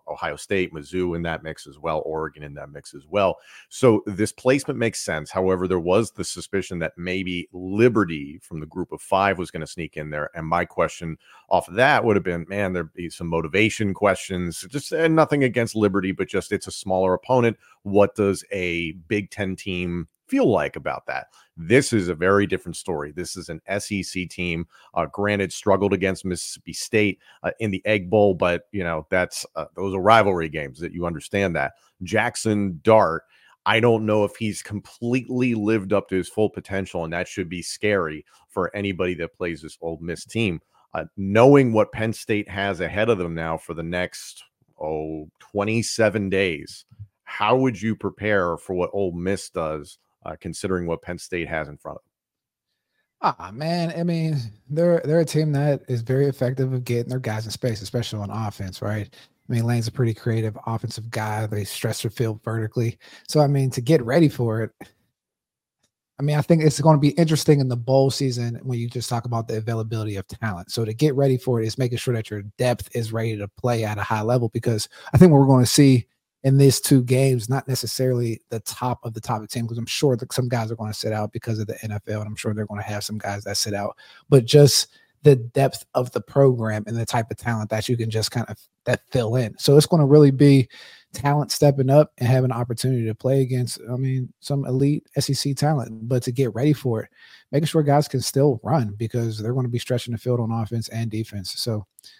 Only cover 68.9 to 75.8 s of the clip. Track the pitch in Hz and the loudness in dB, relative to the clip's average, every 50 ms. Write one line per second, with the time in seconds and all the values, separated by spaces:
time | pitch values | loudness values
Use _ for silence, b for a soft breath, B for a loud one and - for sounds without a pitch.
68.9 | - 123 113 - 123 117 - 123 117 113 113 113 117 110 110 113 113 110 110 110 | -6 -8 -6 -4 -4 -4 -4 -2 -4 -4 -2 -2 -6 -4 -4 -4 -4 -4 -4 -4
69.9 | 113 110 107 107 101 95 - - 95 - 113 110 92 85 92 - - 117 113 107 | -4 -4 -4 -4 -6 -6 -8 -10 -10 -6 -6 -6 -6 -8 -10 -6 -4 -4 -4 -4
70.9 | 107 110 151 156 131 135 139 135 131 123 - 131 120 117 110 110 - - 131 120 | 0 2 2 2 4 4 4 4 2 2 0 0 0 0 0 -2 -2 -2 -2 -2
71.9 | 120 110 - 131 120 110 107 - 107 104 101 104 - - 127 123 120 - - - | -2 -4 -2 -2 -2 -2 -4 -6 -8 -10 -10 -12 -6 -2 0 0 0 -2 -6 -6
72.9 | - 120 117 107 110 113 113 113 110 104 101 101 - - - 123 120 113 110 104 | -6 -6 -4 -4 -4 -2 -2 -2 -4 -4 -8 -10 -10 -4 -2 -2 0 0 -2 -2
73.9 | 107 101 101 - 110 107 107 113 123 127 120 110 - 120 - 120 113 107 - B | -4 -4 -2 -2 -2 -2 0 0 0 0 0 -2 -4 -2 -2 -2 -2 -2 -4 B
74.9 | B B B B B 120 185 180 147 139 139 131 135 127 123 - - - | B B B B B 8 10 10 10 8 8 8 6 6 6 4 6 6